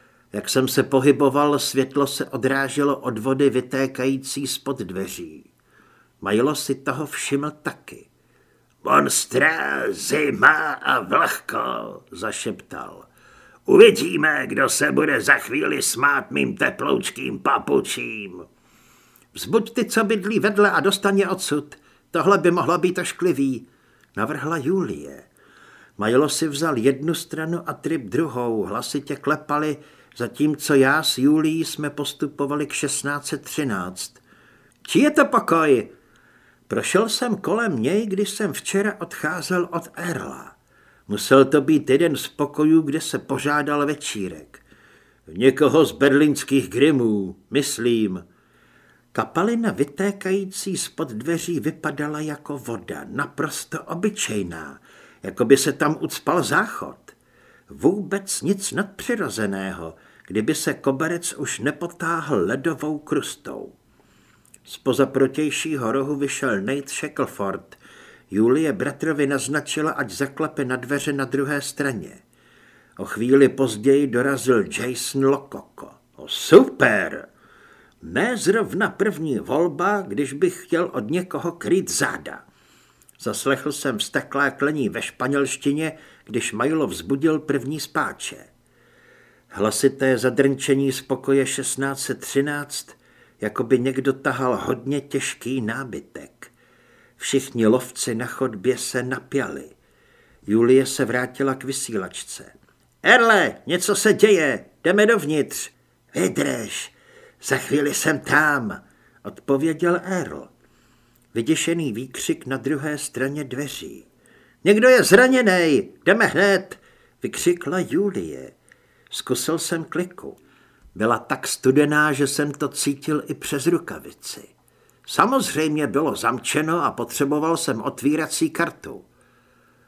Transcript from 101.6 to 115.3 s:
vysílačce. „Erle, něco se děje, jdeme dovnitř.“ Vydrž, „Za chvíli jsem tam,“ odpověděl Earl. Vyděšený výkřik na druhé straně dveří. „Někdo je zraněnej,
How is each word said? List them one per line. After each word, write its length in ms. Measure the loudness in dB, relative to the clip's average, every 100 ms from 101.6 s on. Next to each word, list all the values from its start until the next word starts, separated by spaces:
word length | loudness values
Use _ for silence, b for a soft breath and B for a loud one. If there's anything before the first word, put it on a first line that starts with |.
vysílačce. 800 | -6 -8 -6 -6 -8 -10 -14 -16 -18 -20 _ _ _ _
„Erle, 520 | 4 6 6 4 2 -2 -4
něco 280 | -2 0
se 180 | 2 4
děje, 520 | 6 6 6 2 -2 -6 _
jdeme 220 | 2 4 4
dovnitř.“ 640 | 4 0 -2 -2 -6 -12 _ _ _ _
Vydrž, 800 | -2 -2 0 -2 -4 -6 -10 -12 b b b b b
„Za 140 | -4 -4
chvíli 380 | 0 0 0
jsem 240 | -2 -2 -2
tam,“ 640 | 0 2 4 0 -2 -8 b b b b
odpověděl 760 | -16 -8 -2 0 0 0 0 0
Earl. 440 | -2 -6 -6 -10 -16 _ b b b b b b _
Vyděšený 580 | -4 0 0 0 -2 -2
výkřik 540 | -4 -8 -6 -4 -4 -4
na 100 | -6
druhé 420 | -4 -4 -4 -6
straně 460 | -8 -4 -4 -4
dveří. 640 | -8 -8 -8 -10 -14 -16 -20 b b b b b
„Někdo 240 | 4 6 8
je 140 | 8
zraněnej, 920 | 8 8 8